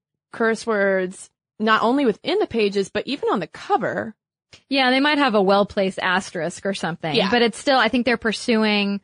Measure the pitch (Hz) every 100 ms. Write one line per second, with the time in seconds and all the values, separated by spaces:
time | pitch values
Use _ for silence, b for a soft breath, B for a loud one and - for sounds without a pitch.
0 | _ _ _ - 226 220 226 208 196 190
1 | 185 - - _ _ - 220 220 226 277
2 | 247 - - 403 - 226 202 196 190 208
3 | - 269 466 240 156 - - 392 143 175
4 | 220 - _ _ _ b b 269 254 262
5 | 294 294 262 208 190 202 202 208 190 -
6 | 185 185 - 175 160 - 196 196 170 165
7 | 160 202 190 240 233 - 285 262 220 254
8 | 247 233 226 - - 220 214 208 202 202